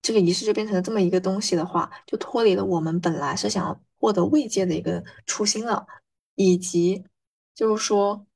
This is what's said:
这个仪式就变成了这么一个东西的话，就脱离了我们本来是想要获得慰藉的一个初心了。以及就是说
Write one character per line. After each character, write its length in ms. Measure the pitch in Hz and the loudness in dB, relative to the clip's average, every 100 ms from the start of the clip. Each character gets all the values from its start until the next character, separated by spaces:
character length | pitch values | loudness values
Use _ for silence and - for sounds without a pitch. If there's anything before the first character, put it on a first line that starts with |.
这 120 | - | 2
个 60 | 220 | 4
仪 140 | 175 | 4
式 120 | 185 | 2
就 80 | 220 | 0
变 140 | 208 214 | -2 0
成 80 | |
了 60 | 185 | -2
这 100 | 185 | 0
么 100 | 220 | 0
一 80 | 175 | 2
个 100 | 185 | 2
东 200 | 190 196 | 0 -2
西 140 | - | 0
的 100 | 170 | -2
话， 240 | 175 170 - - | 0 -2 -4 -10
就 120 | - 220 | -8 -8
脱 260 | - 247 | -4 2
离 100 | 220 | 4
了 100 | 190 | 4
我 160 | 190 170 | 0 0
们 180 | 160 170 | 0 0
本 160 | 170 147 | 0 -2
来 160 | 143 | -4
是 160 | 196 208 | -4 -2
想 160 | 202 | -2
要 160 | 165 - _ _ | -4 -8 _ _
获 140 | 226 | 0
得 120 | 208 | 2
慰 200 | - 302 | 2 2
藉 200 | 226 196 | 2 -2
的 100 | 185 | 0
一 60 | 165 | -2
个 200 | 170 175 - - | -4 -6 -8 -14
初 200 | - - | -10 -4
心 200 | 208 214 | -2 -2
了。 220 | 233 208 202 - _ _ _ | -2 -4 -6 -20 _ _ _
以 220 | - 190 180 | 2 4 4
及 460 | - 170 175 190 - _ _ _ _ | 0 0 0 -2 -8 _ _ _ _
就 200 | - 220 | -2 0
是 80 | 214 | 0
说 420 | - 208 202 208 - | 0 2 2 -2 -12